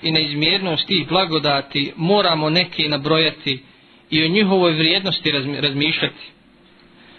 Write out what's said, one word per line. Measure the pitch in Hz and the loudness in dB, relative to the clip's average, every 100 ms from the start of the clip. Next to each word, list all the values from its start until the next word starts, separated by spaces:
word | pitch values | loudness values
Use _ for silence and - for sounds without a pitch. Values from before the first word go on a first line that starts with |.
i | 160 | -2
neizmjernost | 160 147 147 156 190 185 147 - | -2 -2 0 0 0 -2 -2 -2
tih | 190 135 | -2 0
blagodati, | 180 180 156 147 139 - 147 143 - | 0 0 0 0 -2 -2 -4 -4 -2
moramo | 165 208 180 156 156 | 2 2 2 0 0
neke | 170 175 - 151 | 0 -2 -2 -2
nabrojati | 143 147 160 156 156 143 127 - - - - - | -2 0 2 0 -2 -6 -6 -8 -20 -20 -20 -4
i | 156 | 0
o | 160 | 2
njihovoj | 202 196 190 175 | 2 4 4 4
vrijednosti | 156 160 196 190 - 156 | 4 2 2 -2 -2 -2
razmi-, | 143 135 135 | -2 -2 -2
razmišljati. | 143 139 151 - 143 - - - _ _ - - - - - | -2 0 -2 0 -4 -6 -20 -20 _ _ -20 -20 -20 -20 -20